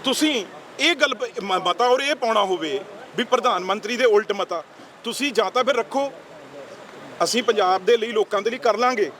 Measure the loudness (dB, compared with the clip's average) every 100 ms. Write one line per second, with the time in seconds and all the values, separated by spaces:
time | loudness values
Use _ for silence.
0 | -2 0 0 0 -4 -14 -18 -2 0 2
1 | 0 0 -6 -6 -2 0 0 2 4 4
2 | 2 -2 0 2 2 0 -2 -4 -6 -16
3 | -10 -6 0 2 2 0 -2 -4 -4 0
4 | 4 4 2 -4 -2 -6 -8 -20 -20 -12
5 | -10 -4 -2 0 0 2 2 0 0 -2
6 | -4 -6 -20 -20 -18 -18 -18 -18 -18 -18
7 | -18 -4 0 0 2 2 4 2 4 2
8 | 2 0 0 0 -2 0 0 2 2 2
9 | -2 -2